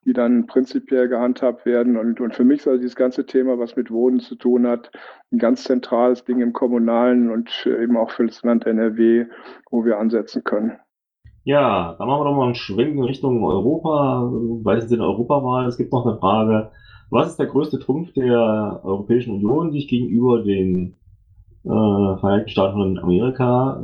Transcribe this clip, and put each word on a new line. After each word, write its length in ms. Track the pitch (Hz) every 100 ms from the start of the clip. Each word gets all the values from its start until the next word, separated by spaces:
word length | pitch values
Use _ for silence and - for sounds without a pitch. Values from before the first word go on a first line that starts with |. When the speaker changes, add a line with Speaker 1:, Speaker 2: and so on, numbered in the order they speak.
| -
Speaker 1:
die 80 |
dann 340 | 120 120 120 117
prinzipiell 600 | 135 131 135 - 131 123
gehandhabt 600 | 120 123 123 131 120 120
werden. 300 | 120 123 117
Und, 220 | 117 113
und 140 | 120
für 100 | -
mich 180 | 127 143
ist 60 | 151
also 120 | 127
dieses 160 | 123 -
ganze 320 | 127 127 135
Thema, 320 | 131 131 123
was 160 | 117 -
mit 160 | 117
Wohnen 280 | 117 127 127
zu 160 | - 120
tun 300 | 123 123 120
hat, 240 | 120 - - - - _
ein 60 | 117
ganz 280 | 117 127 -
zentrales 600 | 127 - 117 123 123 -
Ding 140 | 123
im 140 | 120
Kommunalen 760 | 117 123 120 117 117 123 123 117
und, 380 | 113 117 - 127
äh, 160 | 117
eben 120 | 117 117
auch 140 | 110
für 160 | - 117
das 160 | -
Land 240 | 120 117 113
N 140 | 113
R 180 | 113 113
W, 300 | 113 117 117 - - - _
wo 160 | 120 113
wir 140 | 104
ansetzen 440 | 113 113 104 123
können. 360 | - 104 113 - _ _ _ _ - -
Speaker 2:
Ja, 520 | 135 143 127 95 85 -
dann 80 | 117
machen 140 | 147
wir 40 | 143
doch 100 | 143
mal 100 | 123
einen 100 | 120
Schwenk 420 | - 98 147 139
in 60 |
Richtung 400 | 127 135 139 120
Europa, 800 | 87 98 110 165 160 151 135 127
im 420 | 120 120 117 117 104
weitesten 240 | 113 113
Sinne 160 | 117 87
Europawahl. 640 | 104 120 147 127 127 123
Es 100 | 123
gibt 160 | 117
noch 120 | 123 117
eine 120 | 110
Frage. 540 | 92 110 110 107 107 - - - -
Was 200 | 117 156
ist 80 | -
der 80 | 131
größte 340 | 131 151 127
Trumpf 320 | - 143 175
der 680 | - 123 120 110 107 101 87
Europäischen 520 | 95 98 101 120 120 101
Union, 360 | 104 147 165
sich 160 | 147 143
gegenüber 560 | 123 123 117 127 117
den, 540 | 101 98 95 90 90 - _ - _ _ - -
äh, 60 | -
Vereinigten 800 | 107 107 101 98 95 101 101 -
Staaten 240 | - -
von 260 | 104 95 90
Amerika 800 | 90 90 123 131 123 123 135 -